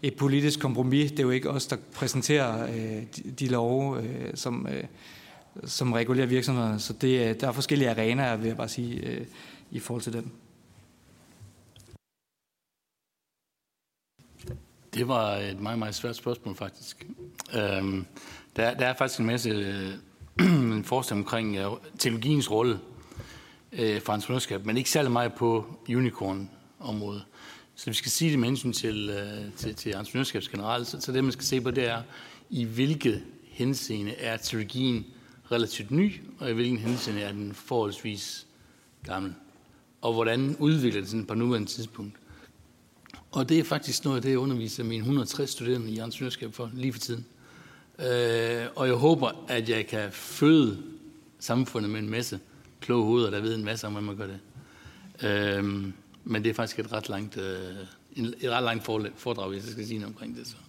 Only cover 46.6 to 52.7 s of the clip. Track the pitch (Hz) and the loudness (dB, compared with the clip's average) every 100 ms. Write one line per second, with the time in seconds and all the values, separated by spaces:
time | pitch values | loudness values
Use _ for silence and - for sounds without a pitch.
46.6 | 117 123 131 117 - 117 120 - - - | -8 -2 -4 -2 -6 -6 -8 -20 -20 -20
47.6 | - - - - 127 123 120 117 117 117 | -20 -20 -20 -6 0 4 4 4 2 0
48.6 | 117 - 131 120 147 160 123 - - 123 | -4 0 2 6 8 6 4 0 -2 -2
49.6 | 113 110 104 110 104 - - - 147 160 | 2 0 0 -2 -4 -8 -12 4 8 10
50.6 | 120 95 - - - - - - - 120 | 8 2 -8 -14 -18 -20 -20 -16 -2 0
51.6 | 127 120 104 107 107 110 120 101 - - | 2 0 -2 -4 -2 -4 -4 -8 -12 -20
52.6 | - | -20